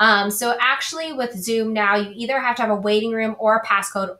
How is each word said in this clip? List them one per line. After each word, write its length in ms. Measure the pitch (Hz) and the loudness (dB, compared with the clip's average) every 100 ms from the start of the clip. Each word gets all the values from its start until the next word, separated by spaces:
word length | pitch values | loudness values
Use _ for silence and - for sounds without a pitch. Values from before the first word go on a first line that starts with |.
Um, 300 | 220 202 202 | 4 4 2
so 260 | 208 240 240 | 0 -2 2
actually 520 | 247 285 - 320 320 | 2 0 -4 -6 -6
with 240 | 269 240 202 | -4 -6 -6
Zoom 360 | 185 226 220 | -2 -2 0
now, 220 | 220 202 | 0 2
you 180 | 208 202 | 2 0
either 260 | 202 233 269 | -6 -4 0
have 160 | 247 240 | 0 0
to 60 | |
have 80 | 226 | 0
a 60 | 208 | 0
waiting 360 | 208 214 226 | 2 2 0
room 240 | 226 220 214 | -2 -4 0
or 180 | 220 220 | 2 2
a 80 | |
passcode, 520 | 220 202 196 202 190 185 | 2 0 0 -4 -6 -6